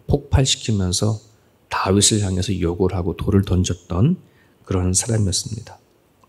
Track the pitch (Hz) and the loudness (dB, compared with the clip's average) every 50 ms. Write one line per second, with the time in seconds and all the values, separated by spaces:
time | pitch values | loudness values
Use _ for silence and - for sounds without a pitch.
0 | _ - 139 143 - - - 147 135 135 - - - - 110 98 92 90 90 - | _ 0 0 0 0 2 2 2 2 2 0 -2 -2 -2 -2 0 0 -2 -2 0
1 | 104 107 110 107 - _ _ _ _ _ _ _ _ - - - - 95 95 101 | -2 -2 -2 -4 -8 _ _ _ _ _ _ _ _ -8 -6 -4 0 2 2 4
2 | 104 - 117 104 104 95 92 92 90 - 98 90 87 85 85 92 95 90 - 90 | 4 4 2 2 0 0 -2 -2 -2 -2 -2 -2 -2 -2 0 0 0 0 0 -2
3 | 87 87 82 - - - 95 98 98 - 92 90 90 - 92 - - - 90 90 | -4 -4 -4 -4 -2 2 2 2 4 2 2 0 0 0 -2 -6 -8 -6 -2 2
4 | 107 160 180 - - _ _ _ _ _ _ _ _ - 98 92 90 92 92 - | 2 2 2 0 -6 _ _ _ _ _ _ _ _ -4 -2 0 0 0 0 0
5 | - - 113 107 101 92 85 - - - 107 110 - - - - _ _ _ _ | 0 0 0 0 0 0 -2 -4 -6 -6 -10 -12 -12 -14 -20 -20 _ _ _ _
6 | _ _ _ _ _ | _ _ _ _ _